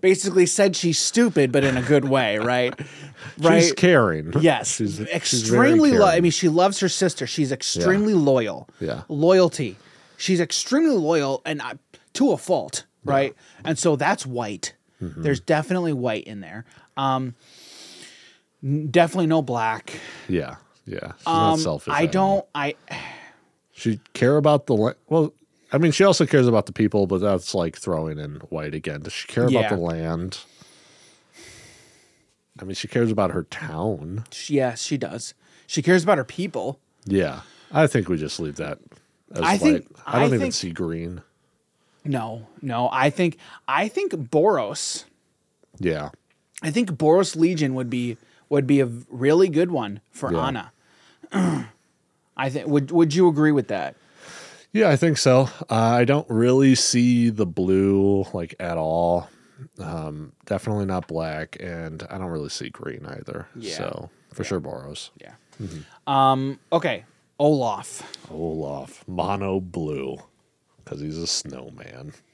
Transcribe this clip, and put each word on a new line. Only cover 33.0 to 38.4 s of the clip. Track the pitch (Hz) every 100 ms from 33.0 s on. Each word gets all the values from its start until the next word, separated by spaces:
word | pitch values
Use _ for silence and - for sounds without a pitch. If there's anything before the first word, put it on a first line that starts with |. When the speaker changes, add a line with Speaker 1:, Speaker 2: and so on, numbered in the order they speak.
| 117
Speaker 2:
about | 107 95
her | 92
town. | 78 - 78 78 101 90 76 101 113
Speaker 1:
Sh-, | - -
yes, | 143 127 117
she | - 143
does. | 123 113 - - _ _ _
She | -
cares | 147 180
about | 165 180
her |
people. | 127 - 202 117 101 139 _ _
Speaker 2:
Yeah. | - 98 80 65 - _ _
I | 147 156
think | 127 90
we | 85
just | 76
leave | -